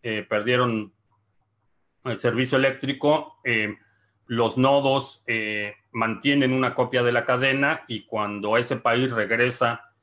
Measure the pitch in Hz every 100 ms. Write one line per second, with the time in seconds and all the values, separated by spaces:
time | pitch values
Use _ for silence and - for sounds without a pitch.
0 | 120 107 104 107 110 123 123 110 104 _
1 | _ _ _ _ _ _ _ _ _ _
2 | 127 113 123 113 127 135 135 131 131 139
3 | 147 151 147 - 131 113 107 104 _ _
4 | _ _ _ 117 113 127 131 143 135 135
5 | 127 - - 113 107 104 104 104 _ 117
6 | 113 110 143 143 131 131 127 - 120 127
7 | 120 120 117 123 135 135 143 156 - 110
8 | - 110 104 104 104 113 123 123 120 117
9 | 131 117 101 113 123 123 120 117 - _